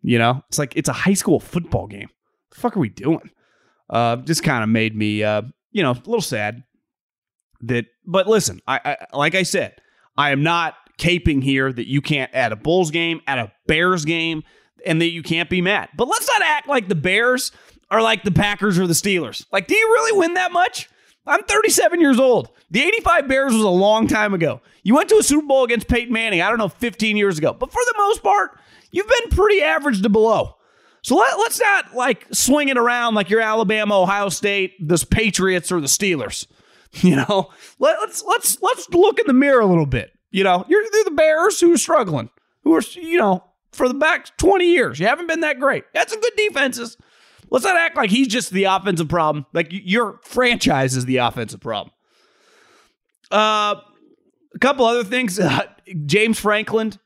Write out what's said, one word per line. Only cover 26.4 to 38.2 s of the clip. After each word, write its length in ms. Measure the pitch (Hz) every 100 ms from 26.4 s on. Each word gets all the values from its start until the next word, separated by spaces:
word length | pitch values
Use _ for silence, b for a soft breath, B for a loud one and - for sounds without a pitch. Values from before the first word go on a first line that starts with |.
I 80 | 185
don't 80 | 233
know, 100 | 202
fifteen 480 | - 240 185 220 208
years 220 | 202 160
ago. 160 | 147
But 180 | - 254
for 100 | - 494
the 80 | 453
most 260 | 403 440
part, 360 | - 403 370 - b b b
you've 160 | - 415
been 220 | 466 466
pretty 320 | - 403 403
average 400 | 302 320 285 208
to 80 | 208
below. 460 | 208 220 196 107 - b b b b
So 140 | - 302
let, 220 | 480 -
let's 220 | 466 -
not, 360 | 427 392 - 233
like, 320 | 254 240 -
swing 340 | 226 - 294 285
it 100 | 254
around 380 | 240 240 233 214
like 140 | 180
you're 100 | 220
Alabama, 600 | 220 220 208 214 208 202
Ohio 260 | 180 202 196
State, 460 | - 208 202 190 _ 156
the 200 | 175 -
Patriots, 640 | - 226 185 185 180 -
or 80 | 180
the 80 | 139
Steelers. 580 | - 202 160 104 - -
<laughs> 60 | b b b b -
You 160 | 180 143
know, 320 | 127 196 185 B B B
let, 200 | 277 -
let's, 240 | 427 -